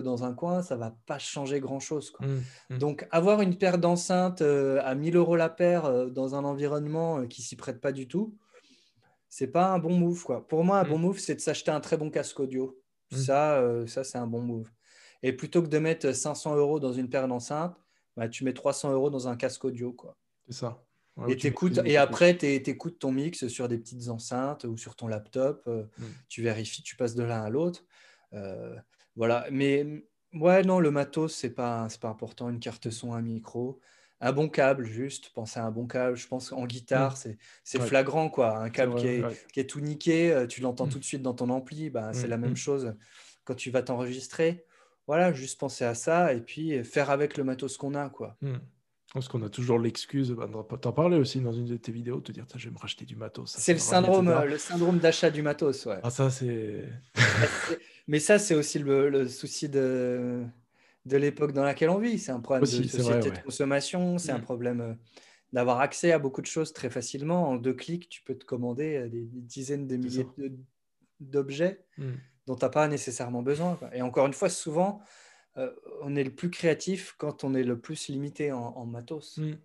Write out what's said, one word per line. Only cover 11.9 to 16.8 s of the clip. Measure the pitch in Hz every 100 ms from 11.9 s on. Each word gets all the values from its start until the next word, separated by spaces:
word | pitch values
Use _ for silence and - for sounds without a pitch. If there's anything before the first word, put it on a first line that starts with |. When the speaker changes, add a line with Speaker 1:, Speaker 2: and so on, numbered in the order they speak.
| 160
Speaker 1:
bon | 151
casque | 151 135 -
audio. | 135 127 131 - _ _ _
Speaker 2:
Mm. | 131
Speaker 1:
Ça, | 131 139 151 143
euh, | 123 117 117
ça, | -
c'est | 131 123
un | 117
bon | 117
move. | 120 117 113 _ _ - - _
Et | 131
plutôt | 131 151 175
que | 160
de | 151
mettre | 160 165 139
cinq | 127 151
cents | 143 160 147
euros | 143 151